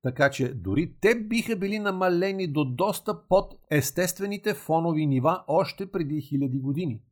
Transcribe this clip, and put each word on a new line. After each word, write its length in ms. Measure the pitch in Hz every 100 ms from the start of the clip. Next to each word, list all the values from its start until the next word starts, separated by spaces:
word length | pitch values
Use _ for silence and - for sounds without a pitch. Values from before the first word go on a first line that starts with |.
Така 280 | 127 123 143
че 220 | 135 127
дори 420 | 131 90 110 175 -
те 140 | 202 240
биха 400 | 214 226 - 214
били 240 | 196 214
намалени 680 | 202 185 185 175 190 190 180
до 180 | 147 139
доста 600 | 123 196 190 - 175 _
под 260 | 185 196 - _
естествените 840 | 151 131 - 175 - 202 202 214
фонови 520 | - - 160 170 156 151
нива 380 | 131 147 180 -
още 440 | 160 190 - 196
преди 300 | 190 147 151
хиляди 380 | - 139 139 135
години. 420 | 135 143 175 107 _